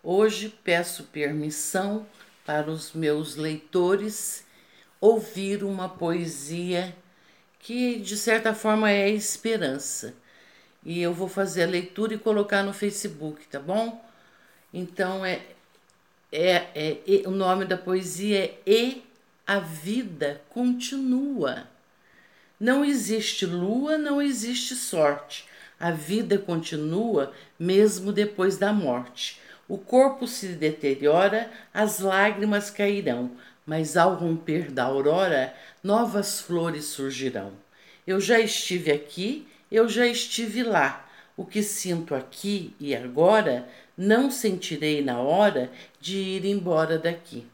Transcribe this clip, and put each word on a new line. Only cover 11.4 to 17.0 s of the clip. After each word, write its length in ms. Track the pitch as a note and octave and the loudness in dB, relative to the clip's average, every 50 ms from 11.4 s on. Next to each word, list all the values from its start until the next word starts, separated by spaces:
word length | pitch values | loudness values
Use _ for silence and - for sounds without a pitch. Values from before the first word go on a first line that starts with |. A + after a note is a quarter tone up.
| G3 F#3 D#3 F3+ | -2 -2 2 2
a 40 | E3 | 2
leitura 460 | F3+ F3+ F3 F3+ - - - G#3+ A3 | 2 2 -2 -2 -4 -4 -4 -2 -2
e 60 | A3 G#3+ | -2 -2
colocar 440 | - A3+ G#3+ G#3 G3+ G#3 G#3 G3 | 0 2 2 2 2 2 2 0
no 120 | G3 G3+ G3 | 0 0 -2
Facebook, 680 | - G#3 G3+ G3+ - - G3 D#3+ D3 D3+ D#3 D3+ - - | -2 -4 -4 -2 -4 -8 -8 -8 -8 -10 -10 -10 -12 -16
tá 120 | _ - C#3 | _ -12 -10
bom? 460 | C3+ D#3+ F#3 A3 A3+ A#3 A3+ - - - _ _ _ _ _ _ _ _ _ _ _ _ | -6 -2 -2 0 0 -2 -6 -12 -20 -20 _ _ _ _ _ _ _ _ _ _ _ _
Então, 540 | - F3+ F3+ F3 - - F#3+ F3+ F#3+ F#3+ F#3+ | -10 -10 -10 -8 -4 -4 -2 -2 -2 -4 -4
é, 160 | F#3 F3+ - - - - _ _ _ _ _ _ _ _ _ _ _ _ _ _ _ | -4 -4 -6 -8 -16 -20 _ _ _ _ _ _ _ _ _ _ _ _ _ _ _
é, 260 | - D3+ E3+ F#3 F3+ F3 - - - | -2 2 2 4 4 2 0 -2 -8
é, 240 | D3 D3+ D#3 D3+ - | -4 -4 -4 -4 -4